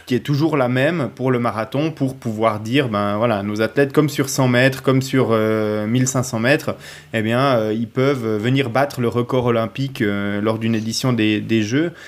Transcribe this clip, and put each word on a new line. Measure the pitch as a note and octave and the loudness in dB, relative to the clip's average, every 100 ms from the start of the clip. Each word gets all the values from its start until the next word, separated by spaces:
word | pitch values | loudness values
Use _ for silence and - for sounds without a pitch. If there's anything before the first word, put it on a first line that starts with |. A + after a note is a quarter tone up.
| - | -2
qui | B2 | -2
est | |
toujours | - D3 D#3+ D3 | 0 0 2 2
la | B2 | 2
même | B2+ C#3+ F3 A#2 - | 2 2 0 -4 -2
pour | B2+ | 0
le | B2 | 0
marathon, | A#2+ G#2+ A2 C3+ D#3+ | 0 -2 -4 -2 -2
pour | D#3 C3+ C3+ | -2 -4 -2
pouvoir | A#2+ G#2+ A2+ G#2+ | -6 0 0 0
dire, | A2 C3+ B2+ | 0 0 0
ben | G#2 G#2 G#2 | 0 0 0
voilà, | A#2 G#2 | 0 0
nos | G2+ G#2 | -2 -2
athlètes, | A2 - C#3 | 0 2 2
comme | C#3+ D3+ | 2 2
sur | - C3 | 0 -2
cent | - C3 | 0 2
mètres, | B2 C3 C3 | 4 4 2
comme | - C3 | 0 2
sur, | C3 C3 A2+ | 2 0 2
euh, | A2+ A2 A2 G#2+ G#2+ G#2+ | 2 2 0 0 -2 0
mille | B2 B2+ | 0 0
cinq | C3 | -2
cents | B2 A2+ | -2 -2
mètres, | A#2+ D3+ - F#2+ - - - | 2 0 0 -8 -12 -20 -6
eh | A2+ | -2
bien, | G#2+ A#2+ C#3 A#2+ | 0 2 2 2
euh, | A2 | 0
ils | A2 A2+ | -2 -4
peuvent | - C3 C3+ A2 G#2+ | 0 0 0 -2 -2
venir | A2+ C3+ B2 | 0 0 2
battre | A#2 C#3+ - | 0 0 0
le | A#2 | -2
record | A#2 A#2+ B2+ A#2+ | 0 0 0 2
olympique, | A#2 A2 - C3+ - | 0 -2 -4 -8 -2
euh, | G#2 G2+ G2+ G2+ | -2 0 -2 -2
lors | G#2+ A2 | -2 0
d'une | A2+ A2+ | 0 -2
édition | A2+ A#2 C3 | -2 -2 0
des, | A#2 G#2+ G#2+ | 2 2 0
des | G#2+ A2+ | 0 0
Jeux. | G#2 C3 E3+ - | 0 0 -2 -6